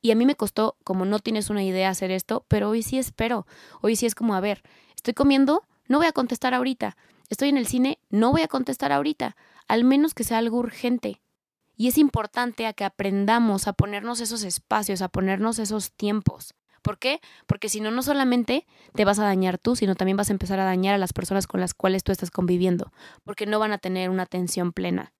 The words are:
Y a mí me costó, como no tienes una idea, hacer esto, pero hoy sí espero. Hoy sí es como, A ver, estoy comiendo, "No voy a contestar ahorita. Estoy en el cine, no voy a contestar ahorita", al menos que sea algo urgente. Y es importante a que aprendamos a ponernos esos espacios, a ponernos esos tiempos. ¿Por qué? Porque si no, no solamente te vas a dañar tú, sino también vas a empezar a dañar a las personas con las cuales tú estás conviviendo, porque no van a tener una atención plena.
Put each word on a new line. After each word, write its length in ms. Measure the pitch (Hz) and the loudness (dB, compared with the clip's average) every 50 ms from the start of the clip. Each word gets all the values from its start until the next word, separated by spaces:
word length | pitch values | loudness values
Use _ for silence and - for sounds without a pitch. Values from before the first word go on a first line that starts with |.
Y 100 | - 226 | 4 4
a 40 | 220 | 4
mí 100 | 226 240 | 4 4
me 100 | 269 294 | 4 2
costó, 400 | - 214 202 _ - 220 220 - _ _ | 2 -4 -4 _ 0 -2 -2 -2 _ _
como 220 | - 190 190 185 | -4 -2 -2 0
no 140 | 196 208 214 | 0 -2 -2
tienes 300 | _ 233 220 214 202 - | _ -2 -4 -4 -4 -2
una 140 | 208 202 196 | -2 -2 -2
idea, 260 | 190 185 185 190 190 | -2 0 0 0 0
hacer 220 | 185 - 190 185 | -2 -2 -4 -4
esto, 340 | 185 185 - - 220 - _ _ | -4 -4 -4 -4 -4 -6 _ _
pero 220 | 214 214 202 208 | 0 0 2 0
hoy 100 | 220 233 | -2 -2
sí 160 | 214 - 262 | -2 -2 -4
espero. 480 | 262 254 - - - 226 233 240 208 180 _ - - - - - - | -4 -4 -4 -6 -4 -2 -2 -2 -4 -4 _ -20 -20 -20 -20 -12 -2
Hoy 160 | - 208 226 | 0 0 0
sí 120 | 202 240 | 2 0
es 80 | 233 214 | -2 -2
como, 180 | - 226 226 202 | 0 0 0 0
A 80 | 185 | 0
ver, 220 | 190 208 202 - _ _ _ _ _ _ _ | 0 -2 -4 -4 _ _ _ _ _ _ _
estoy 180 | - _ - 233 | -6 _ -4 0
comiendo, 500 | - 285 277 277 269 277 262 302 381 _ _ _ _ _ | 2 4 6 6 6 4 4 2 0 _ _ _ _ _
"No 100 | - 254 | 0 2
voy 100 | 294 339 | 4 4
a 40 | 330 | 2
contestar 420 | 311 - 254 240 247 - - 254 254 | 2 0 -2 -2 -4 -2 -2 0 0
ahorita. 440 | 247 247 262 254 _ 220 202 - _ _ _ _ _ _ _ | 0 0 -2 -2 _ -6 -8 -8 _ _ _ _ _ _ _
Estoy 200 | 220 - 269 285 | -4 0 2 2
en 80 | 285 | 2
el 100 | 269 233 | 2 0
cine, 320 | - - 254 254 269 302 _ _ _ | 0 0 0 0 0 -2 _ _ _
no 220 | - 208 226 247 | 2 4 4 4
voy 100 | 277 330 | 4 2
a 60 | 320 | 2
contestar 440 | 320 - 262 254 - 269 - - - | 0 -2 -4 -2 -4 -4 -2 0 0
ahorita", 440 | - 143 143 302 302 _ - - - _ _ _ _ - _ | 2 2 2 0 -2 _ -6 -8 -8 _ _ _ _ -20 _
al 160 | - 226 226 240 | -2 0 4 4
menos 300 | 254 269 277 302 320 - | 4 4 4 2 0 0
que 100 | - 226 | -4 -4
sea 140 | - 233 | -2 0
algo 200 | 226 233 233 220 | 0 0 0 -2
urgente. 640 | 247 240 226 - - - 240 247 240 - 208 196 _ _ _ _ _ _ _ _ _ _ _ _ | -2 -2 -4 -6 -6 -2 -2 -2 -2 -4 -8 -8 _ _ _ _ _ _ _ _ _ _ _ _
Y 120 | - 220 | 0 0
es 100 | 254 247 | 2 4
importante 680 | 294 302 277 - 233 208 - - 240 247 240 220 - 226 | 4 4 4 4 -2 -6 -4 -4 -4 -4 -4 -4 -4 -6
a 80 | 220 208 | -6 -4
que 120 | - 208 | -4 -6
aprendamos 840 | 190 _ - 202 196 196 196 202 208 226 240 233 220 196 190 - | -6 _ -4 -2 -2 0 0 2 4 4 4 4 2 2 0 -2
a 60 | 208 196 | -2 0
ponernos 460 | - 202 202 208 202 202 233 240 233 | 0 0 0 -2 -6 -6 -6 -6 -6
esos 240 | 240 214 233 226 208 | -6 -6 -6 -6 -6
espacios, 580 | 185 - - _ _ 220 214 208 - 196 180 | -8 -8 -10 _ _ -2 -2 0 -2 -2 -2
a 80 | 190 180 | -4 -4
ponernos 500 | - 190 185 190 190 190 214 226 226 226 | -2 -2 0 0 0 0 0 -2 -2 -2
esos 320 | 220 196 214 214 190 - | -4 -4 -4 -4 -6 -8
tiempos. 640 | _ - 208 208 208 214 190 - - - - - _ _ _ _ _ _ | _ -4 -2 -2 -2 0 0 -2 -4 -4 -20 -20 _ _ _ _ _ _
¿Por 180 | _ 208 202 _ | _ -6 -6 _
qué? 200 | - 262 294 330 - - - - _ | -2 -2 -2 -2 -8 -18 -20 -20 _
Porque 240 | - - 208 220 208 | -6 -6 -4 -4 -6
si 120 | - 214 | -4 -2
no, 100 | 214 214 | -2 -2
no 100 | 226 254 | -2 -2
solamente 640 | 247 277 285 277 269 254 247 247 226 - 247 302 _ _ _ _ - - - | 0 0 2 2 2 4 2 2 2 0 -2 -2 _ _ _ _ -20 -8 0
te 80 | - 208 | 2 4
vas 160 | 196 202 208 | 4 4 4
a 60 | 214 | 2
dañar 320 | 202 196 190 190 185 180 | 2 2 2 2 0 0
tú, 180 | - _ 226 247 | 0 _ -2 0
sino 200 | - 214 190 185 | 2 2 0 2
también 200 | - 185 190 190 | 2 2 0 2
vas 140 | 196 202 - | 0 0 -2
a 40 | 202 | -2
empezar 260 | 190 190 180 196 190 | -2 -2 -2 0 0
a 40 | 190 | 0
dañar 320 | 190 185 185 185 196 202 | 0 2 2 2 2 2
a 20 | |
las 140 | 202 190 180 | 2 0 -2
personas 340 | - - 185 - 190 196 190 | -4 -6 -4 -2 -2 -2 -2
con 140 | - - 190 | -2 -2 -2
las 140 | 180 175 - | -2 -2 -4
cuales 300 | _ - 190 190 190 - | _ 0 0 0 0 0
tú 80 | - | -2
estás 200 | 190 - 190 170 | -2 -2 -4 -6
conviviendo, 600 | - - 180 175 180 180 180 185 180 170 - - _ - - - - _ _ | -2 -2 0 2 2 2 4 2 2 0 -2 -8 _ -20 -20 -20 -20 _ _
porque 220 | - 208 - 208 | -14 -8 -6 -4
no 140 | 202 214 214 | -2 0 0
van 140 | 220 214 208 | 0 0 -2
a 40 | |
tener 320 | 202 - 185 185 185 185 185 | -4 -4 -4 -4 -2 -2 -2
una 140 | 185 190 180 | -2 -2 -4
atención 480 | - - 185 180 180 - 185 175 175 | -4 -4 -4 -4 -2 -2 -2 -2 -2
plena. 400 | 170 - 180 175 180 180 - - _ | -2 -4 -2 -2 -2 -4 -4 -8 _